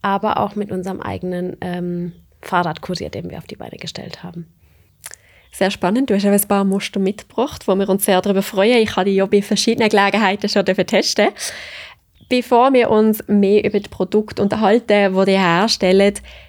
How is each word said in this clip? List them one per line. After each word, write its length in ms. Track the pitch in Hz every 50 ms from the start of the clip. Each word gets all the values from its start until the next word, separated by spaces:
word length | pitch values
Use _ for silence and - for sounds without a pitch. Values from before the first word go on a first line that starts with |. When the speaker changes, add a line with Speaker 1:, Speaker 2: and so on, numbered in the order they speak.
Speaker 1:
aber 400 | - 196 196 202 214 220 - -
auch 140 | 208 202 208
mit 160 | 208 208 208
unserem 280 | 196 185 185 190 190 -
eigenen, 560 | - - 190 175 185 180 180 180 180 180 180 -
ähm, 500 | - 180 175 175 175 175 175 175 175 175 175 - - _ _ _
Fahrradkurier, 680 | - - 190 175 175 160 156 - - - 180 - 180 165
den 200 | - - 175 170
wir 80 | -
auf 100 | 165 -
die 80 | - -
Beine 220 | - - - -
gestellt 460 | - - - - - - 170 - - -
haben. 240 | 180 170 170 165 - _ _ _ _ _ _ _ _ _ _ - - - - _ _ _ _ _ _
Speaker 2:
Sehr 200 | - - 190 196
spannend. 380 | - - 196 180 214 262 277 -
Du 40 | 196
hast 100 | 202 202
ja 100 | 202 202
ein 140 | 202 202 -
paar 160 | 202 196 196
Muster 340 | 190 196 196 - - - 196
mitgebracht, 680 | 190 190 208 - - - - 220 254 320 - - -
wo 100 | 214 190
wir 120 | 196 196
uns 160 | 190 190 196 -
sehr 180 | 208 185 185
darüber 200 | - 202 190 196
freuen. 380 | 190 - 208 190 202 240 247 233
Ich 140 | 220 - -
habe 120 | 185 185 196
die 60 | 196
ja 100 | 196 196
bei 160 | 196 202 202
verschiedenen 460 | 202 - 214 - - 233 226 226 226
Gelegenheiten 640 | 202 208 196 202 196 190 220 214 185 202 202 - 208
schon 160 | - 202 190
testen. 640 | 190 190 196 180 - - 202 - - - - 208 208 - - - - - - - - - - - - - _ _ _ _ _ -
Bevor 460 | - 254 247 240 - 247 233 254 277 269
wir 160 | 247 233 -
uns 340 | 220 214 220 220 214 - -
mehr 360 | - 208 202 202 196 208 208 -
über 160 | 208 - 196
das 80 | -
Produkt 540 | - - - 185 - - 214 214 - - -
unterhalten, 760 | 202 202 220 214 220 196 220 247 240 - 208 208 202 190 190
das 120 | 190 196 196
ihr 100 | 190 190
herstellt, 840 | 190 170 170 175 214 226 - - 196 185 190 196 196 202 202 - - - - - -